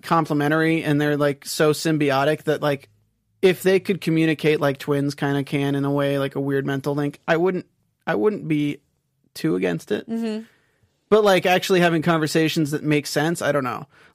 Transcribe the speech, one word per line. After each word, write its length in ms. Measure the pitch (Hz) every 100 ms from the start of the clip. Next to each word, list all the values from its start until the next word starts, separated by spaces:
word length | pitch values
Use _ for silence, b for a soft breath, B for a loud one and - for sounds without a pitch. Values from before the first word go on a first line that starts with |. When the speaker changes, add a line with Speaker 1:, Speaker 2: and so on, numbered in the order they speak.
Speaker 1:
complementary 800 | - 165 151 147 147 160 160 160
and 180 | 151 147
they're, 160 | 147 147
like, 280 | 147 139 -
so 260 | - 156
symbiotic 720 | 151 165 151 147 135 143 156
that, 160 | 151 143
like, 280 | 147 143 - _ _ _ _ _
if 220 | 185 -
they 160 | 185 190
could 200 | 196 175
communicate 600 | 175 160 160 147 156 156
like 180 | 143 135
twins 360 | - 143 143 143
kinda 260 | 139 143
can 300 | 135 143 139
in 100 | 139
a 60 | 139
way, 280 | 143 143 139
like 160 | 139 139
a 40 |
weird 240 | 139 139 139
mental 280 | 139 147
link, 260 | 143 143 - -
I 100 | 165
wouldn't, 300 | 185 180 - _ _ _ -
I 80 |
wouldn't 320 | 190 214 208 156
be 300 | 147 147 - _ _ _ _ _
too 220 | - 160 185
against 340 | 185 165 -
it. 160 | 208 -
Speaker 2:
Mm-hmm. 360 | 226 226 220 226 b b b _ _ _
Speaker 1:
But, 140 | 214
like, 200 | 208 185 185
actually 340 | 185 - 185
having 220 | 175 165
conversations 680 | 175 160 151 160 156 165 147
that 100 | 147
make 240 | 151 147 -
sense, 360 | 143 156 170
I 100 | 127
don't 120 | 143
know. 220 | 127 107 - b b